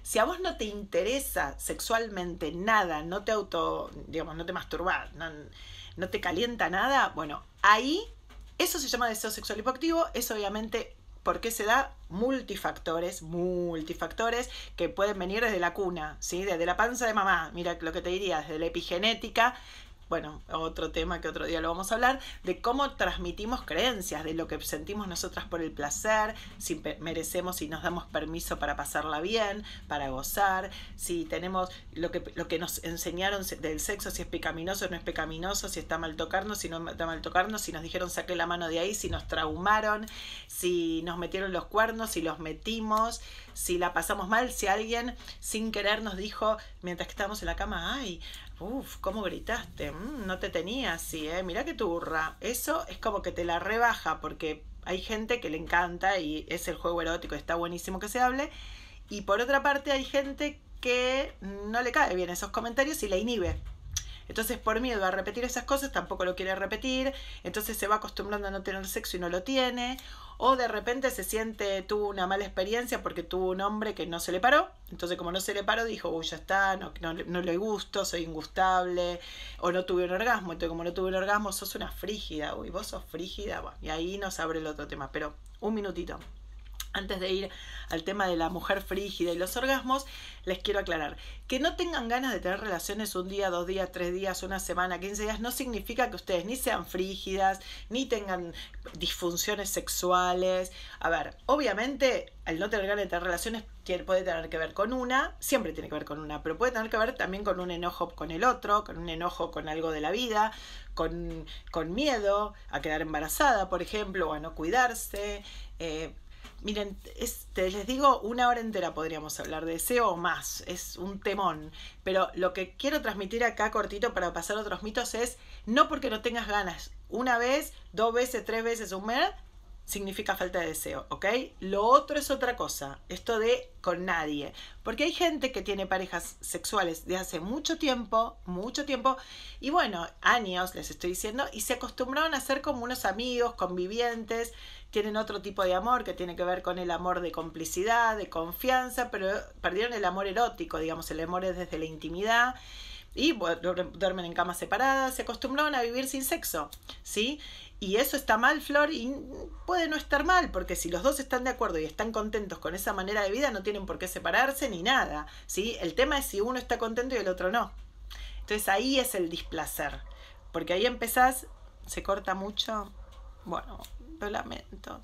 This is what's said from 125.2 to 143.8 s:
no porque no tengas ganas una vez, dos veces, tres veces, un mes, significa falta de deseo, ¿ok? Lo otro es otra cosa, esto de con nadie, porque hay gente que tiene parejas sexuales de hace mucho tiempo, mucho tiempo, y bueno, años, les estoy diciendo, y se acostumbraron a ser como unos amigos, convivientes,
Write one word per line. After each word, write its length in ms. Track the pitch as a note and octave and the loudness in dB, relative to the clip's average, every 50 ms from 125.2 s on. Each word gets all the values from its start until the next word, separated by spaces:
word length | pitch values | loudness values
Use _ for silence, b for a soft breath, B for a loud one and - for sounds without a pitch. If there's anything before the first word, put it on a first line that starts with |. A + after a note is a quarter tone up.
| A#3+ A#3 - B B B B B B | -2 -2 -4 B B B B B B
no 220 | G#3 A3+ C#4+ D#4 D4+ | 4 8 8 8 8
porque 220 | D#4 C#4 C#4 B3 | 6 0 0 -2
no 120 | A3 G#3+ | -2 0
tengas 260 | - B3 A3+ A#3 A3 G#3 | 0 0 0 0 0 2
ganas 420 | G3+ G#3 G3 F3+ E3 D3 - - - - - - | 2 2 2 0 -4 -6 -10 -14 -14 -16 -10 -4
una 300 | - A3 B3+ B3+ A#3+ A#3 | -2 0 4 4 4 4
vez, 340 | A#3+ B3 C4+ D4+ D4 - B B B B | 6 4 4 2 2 -2 B B B B
dos 200 | - F3+ A3 A#3 | 2 4 4 4
veces, 320 | A3+ A#3+ B3+ B3 - A3 - | 6 4 2 2 0 -2 -2
tres 200 | - G#3+ A3+ A3+ | 0 -2 0 2
veces, 260 | A#3 A#3 A3 A3 F3 | 0 0 -2 -2 -4
un 140 | F#3 F#3+ G3+ | -6 -4 -2
mes, 240 | A3 A#3+ C4+ F4 F#4+ F#4+ - - - - - - - - - - | 0 2 4 4 2 0 -6 -14 -18 -18 -20 -18 -18 -18 -16 -8
significa 480 | - - G3+ G3+ G3 F#3+ - G#3 G3+ F#3+ | -6 -6 -4 -4 -4 -4 -2 0 0 0
falta 240 | F#3+ F#3+ F3+ F#3 F#3 | 0 0 0 0 0
de 80 | E3 | 0
deseo, 400 | D#3+ D#3 - - D3+ D3+ C3+ - - | 0 -2 -4 -6 -4 -6 -6 -6 -6
¿ok? 160 | D3 - - G3 A3+ B3+ C4+ - - - | -6 0 2 2 2 2 0 -4 -10 -8
Lo 240 | F#3 F#3+ G3 G3 G#3+ | -4 0 0 4 8
otro 340 | A#3 B3+ D4 D4 - D4 D4 | 8 8 8 8 4 -2 -2
es 140 | C#4 - | 0 0
otra 240 | C4+ A3 B3 A#3+ A#3+ | 0 0 0 0 0
cosa, 420 | - D#3 C#3+ - - C#3+ C#3 C#3 - - - | -2 -4 -4 -4 -4 -6 -6 -8 -12 -10 -10
esto 300 | F3+ F3+ - - A#3 A3 | -10 -6 -2 0 0 2
de 320 | A3 A#3 B3 B3+ - - - - | 4 4 4 2 0 -10 -16 -2
con 240 | - F3+ F3 E3+ F3+ | 0 0 0 0 0
nadie, 480 | F#3 F3 E3 D#3 D3+ D3 D3 C#3 - B B B B B B | 0 0 0 0 0 -2 -2 -4 -6 B B B B B B
porque 220 | - G#3+ A3 A3+ D4 | -6 -6 0 2 2
hay 80 | E4+ | 2
gente 400 | D#4+ - F4+ E4+ D#4 C#4+ - C4 | 4 4 4 4 4 2 0 0
que 100 | B3+ G3+ | -2 -2
tiene 240 | F#3 G#3 G3 G3 F#3+ | -2 -2 0 0 2
parejas 500 | F#3 F#3+ F#3 F#3+ F3+ - E3+ - - - - | 2 2 0 0 -2 -2 -4 -4 -6 -12 -10
sexuales 640 | - - - F3 - - A3 G3+ F#3 E3+ D#3+ D#3+ - | -8 -6 -4 -4 -2 2 2 4 4 2 0 -4 -2
de 100 | E3+ F3+ | -2 -2
hace 220 | F#3 F#3 - - D#3+ | 0 0 -2 -4 -4
mucho 400 | E3 G3 B3 D#4+ D4+ - E4 E4 | -2 -2 -4 -2 0 0 0 2
tiempo, 580 | D#4+ C#4 B3+ A#3+ A3+ G3 A3+ A3+ A3+ A#3 - - - | 4 2 2 2 0 2 4 4 4 2 -2 -10 -8
mucho 380 | F#3 F3+ F3+ G3+ B3 C4 D4 C#4+ | -6 -4 -4 -4 -4 -2 -4 0
tiempo, 320 | C#4+ C4+ A#3+ A3 C4 B3+ C4 B B B B B B B B | 0 0 2 4 2 2 2 B B B B B B B B
y 100 | - C4 | -4 2
bueno, 380 | D4+ F4 D4+ A3+ G3 E3+ E3+ - - - | 4 4 4 4 0 -2 -4 -6 -8 2
años, 540 | - F#3+ A3+ B3 A3 F#3 F3+ F3+ F#3 F#3 - | 6 6 6 6 4 0 0 0 0 0 -2
les 160 | F3+ D3+ - | -8 -8 -8
estoy 200 | - - - F3+ | -8 -4 -2 -2
diciendo, 340 | F3+ F#3 - G#3+ G#3+ C4 C#4 C#4+ | -2 0 -2 -2 0 0 -2 -2
y 80 | - A3 | -2 -4
se 140 | - - B3+ | 0 0 0
acostumbraron 600 | A#3+ - A#3+ - - B3+ B3 C4+ D4 D#4 D#4+ D4+ | -2 -2 -8 -4 -4 -2 0 2 2 2 4 2
a 60 | C4+ | 0
ser 220 | - - C4+ C#4 | 2 0 0 0
como 200 | C#4 D#4 C#4 B3 | 2 0 0 0
unos 220 | A#3 A#3+ B3+ B3+ - | -2 -4 -4 2 2
amigos, 500 | G3 F#3 G#3+ A#3+ B3+ B3 A#3+ A#3+ A3+ A#3 | 2 2 2 0 0 4 4 4 2 2
convivientes, 960 | - F#3 F3+ F3+ F3+ | 0 -2 0 0 -2